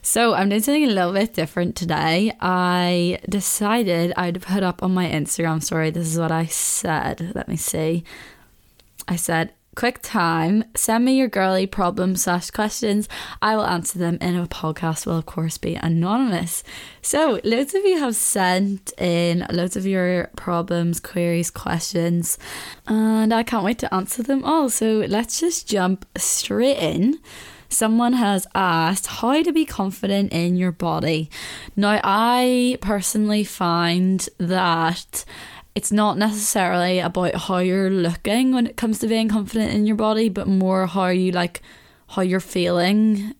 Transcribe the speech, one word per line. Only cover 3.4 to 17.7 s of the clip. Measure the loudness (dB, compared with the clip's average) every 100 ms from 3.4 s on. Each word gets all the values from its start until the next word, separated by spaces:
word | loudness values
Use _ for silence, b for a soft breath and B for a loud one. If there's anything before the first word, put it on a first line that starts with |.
| -2 -2 0 2 2 2 0 0
I'd | -2 -4
put | -2 0
up | 0 0
on | 0
my | 2 2
Instagram | 0 -2 -2 -2 -2
story, | -2 0 0
this | -2 -2
is | -2
what | 0
I | 0
said. | -2 -2 -2 -2 -2 -2 -2 -6 -6
Let | -6 -6
me | -6
see. | -4 -2 0 -2 B B B B B B B _ _ -16 -6
I | -4
said, | 0 -2 -2 _ _
"Quick | -4 -4 -4
time, | -4 0 0 2 2 0 0
send | -4 0 2
me | 4 4
your | 2
girly | 2 2 2
problem | 0 0 0 0 0 0
slash | 0 -2 -2
questions. | -4 -4 -2 0 0 -2 B B B
I | 0
will | 2
answer | 2 -2 -4 -2
them | -2 0
in | 0 -2
a | -2
podcast, | -4 -6 -2 -4 -2 -2
will | -4
of |
course | -4 -4 -4 -4
be | -6 -2
anonymous." | 0 2 2 2 2 0 -4 -8 B B B B
So | -2 2 2 2
loads | 0 0 0